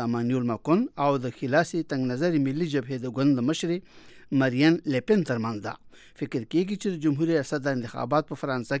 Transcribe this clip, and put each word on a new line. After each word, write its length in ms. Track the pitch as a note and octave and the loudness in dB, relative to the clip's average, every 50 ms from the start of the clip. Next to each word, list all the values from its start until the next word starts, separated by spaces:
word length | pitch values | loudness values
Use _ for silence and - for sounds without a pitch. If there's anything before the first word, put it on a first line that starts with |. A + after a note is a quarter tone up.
د 40 | A#2+ A#2 | -2 -2
امانویل 420 | A#2+ A#2+ A#2 A#2+ C3 B2+ A#2+ A#2+ | 0 0 0 0 0 0 0 -2
ماکرون 340 | A2+ G#2+ - C#3+ E3 G#3 B3 - - - C#3+ | -2 -2 0 2 2 2 2 0 -2 0 2
او 60 | C#3+ C#3 C3+ B2 | 2 2 0 -2
د 140 | B2 - - | -6 -8 -6
خلاصې 500 | C#3 B2 C3 D#3+ E3+ - - E3+ D#3 - | -2 0 2 2 2 2 -2 -6 -4 -4
تنګ 100 | D3+ C3 C3 B2+ | -2 -2 -2 -2
نظرې 260 | B2 B2+ D#3+ F3+ E3 D3+ C3+ C3+ | -2 0 0 2 2 2 2 0
ملي 200 | C3+ D#3 F3+ D#3 C#3+ | 0 -2 -2 0 -2
جبهې 240 | C#3 B2+ B2 C3+ B2 A#2+ | -2 -2 -2 -6 -6 -6
د 100 | B2+ A2 | -4 -2
ګوند 300 | B2 C#3 C#3+ C#3+ B2 A#2+ C3+ | 2 4 4 4 4 2 0
مشرې 300 | D#3+ - - E3 E3+ F#3 - - - - - - - - - - D#3 C3+ | 0 0 -2 -2 -2 -4 -6 -12 -20 -20 -20 -20 -20 -18 -8 -2 2 2
مرین 340 | C3+ C3 A#2+ B2+ D3 D#3+ E3 - - D3 | 2 2 4 4 6 6 4 4 2 0
لپن 320 | C3+ B2 - - G#3+ G3+ D#3 - | -2 0 2 2 2 2 2 0
ترمنځ 280 | B2 A2+ A2 A2+ A2+ G#2 G2 | -2 -2 -2 -4 -4 -6 -8
ده. 100 | G2+ - - - - - - - - - - | -10 -10 -12 -14 -20 -20 -20 -20 -18 -12 -10
فکر 220 | D3+ - - C3 A2+ - | -8 -4 -4 -6 -4 -2
کیږي 240 | - E3 F#3+ F#3+ G#3 F#3+ | 0 0 0 0 -2 -4
چې 60 | - G#3 | -4 -4
د 40 | F3+ D#3+ D3 | -2 0 0
جمهوري 280 | D#3 C#3 C#3 E3 D#3+ | 0 0 2 2 2
ریاست 320 | E3 D3+ C3 - D#3 D3 C3 | 2 0 0 -2 -4 -4 -2
د 100 | C#3+ C3+ | -2 -2
انتخابات 520 | B2 A2+ A2+ - B2 B2 A#2+ C#3+ D#3 D3+ - | -2 -4 -6 -6 -6 -4 0 0 0 0 -2
په 120 | D3+ - | -6 -8
فرانسه 340 | - C#3+ C3 B2 A#2 - C#3 C#3 | -6 -4 -4 -4 -4 -4 -4 -4